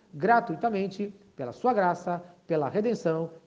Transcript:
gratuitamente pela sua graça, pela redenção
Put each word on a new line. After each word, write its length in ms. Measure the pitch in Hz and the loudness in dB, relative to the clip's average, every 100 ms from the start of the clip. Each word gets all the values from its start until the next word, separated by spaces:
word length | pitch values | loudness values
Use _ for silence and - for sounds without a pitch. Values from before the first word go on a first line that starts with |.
| _ | _
gratuitamente 1000 | 147 190 233 233 156 233 202 196 196 208 - - - | -2 4 4 2 -2 -2 0 -2 -4 -8 -10 -20 -10
pela 160 | 123 | -10
sua 200 | - 247 | -2 0
graça, 500 | 214 180 175 180 175 - - - | 4 2 2 -2 -6 -8 -18 -2
pela 220 | 156 135 | 0 0
redenção 600 | 165 220 220 170 160 160 - | 0 0 0 0 0 -2 -8